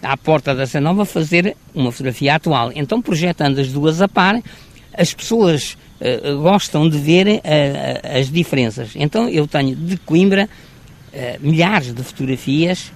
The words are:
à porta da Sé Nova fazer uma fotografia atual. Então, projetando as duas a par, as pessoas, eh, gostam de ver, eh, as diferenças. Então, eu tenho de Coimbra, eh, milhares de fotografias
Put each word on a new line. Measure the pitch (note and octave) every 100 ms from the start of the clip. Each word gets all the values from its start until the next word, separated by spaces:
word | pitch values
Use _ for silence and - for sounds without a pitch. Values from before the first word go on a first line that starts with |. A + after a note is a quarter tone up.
à | - C3+
porta | - D#3 C#3
da | C3 C3+
Sé | D3+
Nova | D3 F#3+
fazer | G3+ - D#3 E3+ F#3 - -
uma | - B2+
fotografia | A#2 C3 A#2+ C#3
atual. | D#3 E3+ C#3+ A#2
Então, | C3+ D3 A3+
projetando | A#3 D#3+ F3+ E3+ D3 C3+
as | C3+
duas | C#3 D3+ D#3+
a | G3
par, | - F#3 A3+ - - - - -
as | - F3
pessoas, | - - A3+ F#3+ D3+ - - - -
eh, | - B2 -
gostam | C#3+ D#3 G3+ - D#3 D#3+
de | D3
ver, | C#3+ E3+ G3 G#3+
eh, | F3 D3+ C#3+ C#3 C3 B2+ - C#3
as | C3+
diferenças. | D#3 E3 C#3 A#2+ A2 A2+
Então, | D3+ D3 G#3+ A#3+
eu | F3 D3
tenho | D3+ C3+ C3
de | E3 F#3
Coimbra, | - D#3 G3 G3 G#3 - - - - - -
eh, | - B2 -
milhares | C#3+ D#3+ F3 G#3 B2+
de | A#2
fotografias | B2+ - C3 B2+ - C#3+ E3+ F3+ -